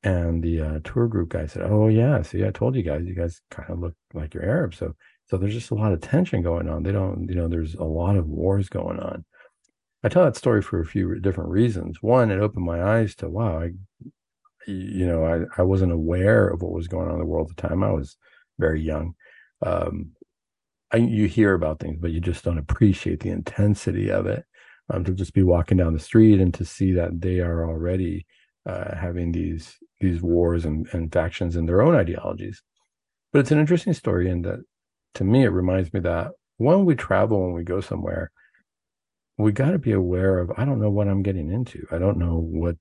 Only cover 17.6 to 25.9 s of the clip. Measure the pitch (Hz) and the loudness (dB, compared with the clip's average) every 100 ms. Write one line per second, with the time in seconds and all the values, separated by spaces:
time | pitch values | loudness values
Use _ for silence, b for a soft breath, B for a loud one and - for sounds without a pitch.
17.6 | - 90 101 85 71 _ b b b - | -4 0 0 0 -4 _ b b b -2
18.6 | 80 78 80 76 82 - b b b _ | 0 0 -2 -4 -6 -12 b b b _
19.6 | - 85 82 85 82 _ - _ _ _ | -4 -2 -2 -6 -10 _ -20 _ _ _
20.6 | _ _ _ 117 117 110 101 95 104 92 | _ _ _ 2 2 2 0 4 4 4
21.6 | 78 78 82 78 85 82 85 85 - 82 | 0 -4 -6 -4 -4 -2 -2 -2 -2 -4
22.6 | 73 - 110 92 - 82 92 87 82 - | -2 4 4 4 -2 -4 -4 -6 -8 0
23.6 | 104 101 - 92 101 95 95 98 - b | 2 2 0 -2 0 0 -2 -4 -8 b
24.6 | b b _ - 90 92 95 - 92 87 | b b _ -4 -2 -2 -2 2 4 4
25.6 | 82 92 85 | 4 2 2